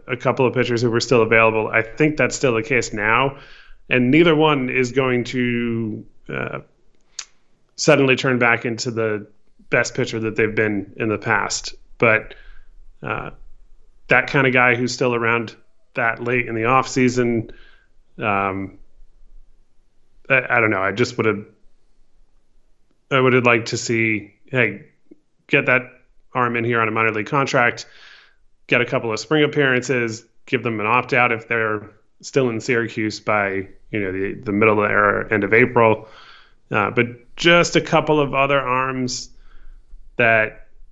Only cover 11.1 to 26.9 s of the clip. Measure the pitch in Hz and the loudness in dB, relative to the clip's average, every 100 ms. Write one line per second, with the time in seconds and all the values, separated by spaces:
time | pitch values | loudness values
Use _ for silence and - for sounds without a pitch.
11.1 | 104 117 104 101 - - - - - 117 | -4 0 0 -2 -6 -10 -14 -12 0 2
12.1 | 107 - - - - - - - - - | 2 -2 -18 -18 -18 -18 -20 -20 -12 -8
13.1 | 110 - - - - - - - - - | -8 -8 -14 -18 -18 -20 -20 -20 -10 0
14.1 | 127 127 143 131 127 123 120 123 - 131 | 0 2 2 2 4 4 2 -2 -2 -2
15.1 | 120 113 117 110 - - - _ - 117 | 0 0 0 -2 -12 -20 -20 _ -4 -2
16.1 | 113 120 127 117 113 113 131 123 139 127 | -2 -2 -2 -2 -2 2 2 2 2 2
17.1 | 117 120 117 113 - - - _ _ - | 2 0 0 -4 -12 -20 -20 _ _ -20
18.1 | - 113 98 98 95 98 - - - - | -6 -2 0 -2 -4 -8 -14 -20 -20 -20
19.1 | - - - - - - _ _ _ - | -20 -20 -20 -20 -20 -20 _ _ _ -20
20.1 | - - 135 127 120 110 98 95 98 120 | -12 -2 0 2 2 2 0 -2 0 -2
21.1 | - 110 101 101 _ - - _ _ - | 0 -2 -2 -6 _ -20 -20 _ _ -20
22.1 | - _ _ _ _ _ _ _ _ - | -20 _ _ _ _ _ _ _ _ -2
23.1 | 139 131 127 120 120 113 117 - 117 113 | 2 4 4 4 2 0 -6 -2 -2 0
24.1 | 107 101 _ - 131 110 - - _ - | -2 -8 _ -6 -2 -2 -4 -16 _ -20
25.1 | - _ _ - 143 127 127 123 - _ | -20 _ _ -2 0 2 0 0 -20 _
26.1 | _ - 131 120 120 117 120 110 | _ -8 -2 -2 -2 -2 0 0